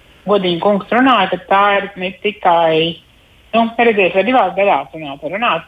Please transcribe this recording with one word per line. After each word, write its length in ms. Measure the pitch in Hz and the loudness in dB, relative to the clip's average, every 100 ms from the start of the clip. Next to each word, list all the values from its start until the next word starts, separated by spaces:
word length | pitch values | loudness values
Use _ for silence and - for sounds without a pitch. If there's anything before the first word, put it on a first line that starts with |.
| _ - 185 | _ -10 -2
Godiņa 340 | 202 180 170 | 0 0 0
kungs 280 | 190 196 - | 0 0 0
runāja, 420 | 226 269 226 185 | 2 2 2 0
ka 60 | 180 | -4
tā 160 | - 196 202 | 0 2 2
ir 120 | 202 196 | 0 -2
ne 160 | 185 185 | -8 -10
tikai, 600 | 190 208 208 185 170 165 160 165 165 _ _ _ _ _ | -6 -6 -2 0 2 2 2 -2 -6 _ _ _ _ _
nu, 100 | 226 226 | -2 0
redziet, 400 | 233 233 208 175 | 0 0 2 0
var 100 | 190 | 0
divās 260 | 202 254 185 | 0 2 0
daļās 380 | 185 202 143 143 | 0 0 0 -4
runāt. 300 | 160 147 139 | -12 -12 -10
Var 100 | 151 | -10
runāt 300 | 196 233 165 | -6 -4 -4